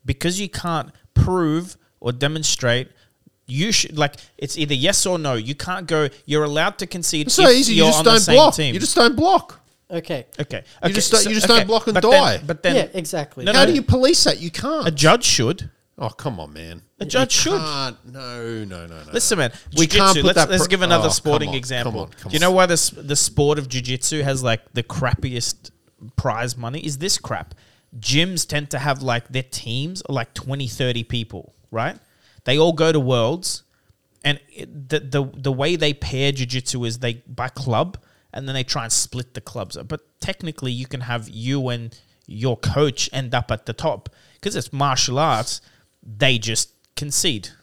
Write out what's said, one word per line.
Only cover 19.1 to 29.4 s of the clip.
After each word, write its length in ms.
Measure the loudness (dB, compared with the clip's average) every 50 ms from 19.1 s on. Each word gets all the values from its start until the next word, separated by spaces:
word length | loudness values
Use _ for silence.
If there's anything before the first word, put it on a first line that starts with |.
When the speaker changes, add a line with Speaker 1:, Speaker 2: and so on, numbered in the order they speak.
| -4
Speaker 1:
Listen, 240 | -2 0 0 2
Speaker 2:
no. 60 | 0 0
Speaker 1:
man, 80 | -2 -4 -10 -18 -4 2
Speaker 2:
We 80 | 2 2
can't 260 | 4 4 6 6 6 4
Speaker 1:
jiu-jitsu, 60 | 6
Speaker 2:
put 40 | 4
Speaker 1:
let's, 100 | 4 4
Speaker 2:
that 140 | 4 4 4
Speaker 1:
let's 140 | 4 2 2
Speaker 2:
pr-, 60 | 2
Speaker 1:
give 120 | 2 0
another 260 | 4 2 4 4 4
Speaker 2:
oh, 40 | 2
Speaker 1:
sporting 380 | 0 0 0 0 0 0 0 -2
Speaker 2:
come 40 | -4
on, 40 | -6
Speaker 1:
example. 320 | -6 -4 -6 -4 -4 -4
Speaker 2:
come 100 | -6 -6
on, 60 | -8 -10
come 200 | -14 -16 -8 -2
Speaker 1:
Do 20 | 0
you 60 | 2
know 100 | 4 4
Speaker 2:
on. 60 | 6
Speaker 1:
why 100 | 4 4
this, 240 | 4 4 0 0 -2
the 260 | -4 -8 -8 -4 -2
sport 440 | 0 0 0 2 2 2 2 2 -2
of 100 | -4 -6
jiu-jitsu 540 | -8 -6 -4 -4 -6 -4 -4 -4 -2 -2 -2
has, 180 | -2 -2 -2 0
like, 300 | 0 -2 -2 _ _ -6
the 80 | -6 -6
crappiest 880 | -4 -6 -2 0 0 0 0 -2 -6 -4 -4 -4 -6 -6 _ -14 -20 _ _ _ _ _ _ -20 -8 _
prize 420 | -4 -2 -2 -2 -2 -4 -6 -6
money? 220 | -8 -8 -8 -8 -8 -6
Is 140 | -6 -6
this 220 | -4 -2 -4 -4 -4
crap. 340 | -4 -8 -8 -8 -8 -12 -18 _ _ _ _ _ _ _ -18 -8
Gyms 480 | -4 0 2 2 2 0 -2 -6 -6
tend 240 | -4 -6 -6 -6 -6
to 80 | -8 -4
have, 240 | -2 -2 -4 -2 -2
like, 240 | -2 -2 -2 -4
their 160 | -6 -8 -8